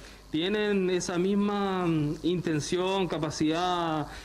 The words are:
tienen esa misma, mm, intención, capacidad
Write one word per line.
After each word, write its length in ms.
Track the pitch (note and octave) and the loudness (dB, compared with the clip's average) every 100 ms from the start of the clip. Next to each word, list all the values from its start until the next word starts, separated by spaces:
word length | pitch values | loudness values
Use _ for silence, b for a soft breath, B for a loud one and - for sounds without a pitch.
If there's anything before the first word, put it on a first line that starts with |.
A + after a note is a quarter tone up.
| B B - | B B -6
tienen 600 | D#3 F3+ G#3+ G#3 G3+ F3+ | -2 0 0 2 2 2
esa 260 | F3+ F3+ F3 | 0 0 0
misma, 680 | F#3 G3+ G3+ G3+ G3 F#3 F3 | 2 2 2 2 0 0 2
mm, 300 | D#3+ D3 D#3 | 2 0 0
intención, 840 | D#3 F3+ E3+ D#3 C#3 F3+ F#3 G3 F3 | -2 0 0 -2 0 0 0 0 0
capacidad 1000 | D#3+ D#3 D3+ D#3 E3 F3+ F3 E3 D#3 D3 B | -2 -2 0 0 2 0 0 0 -2 -4 B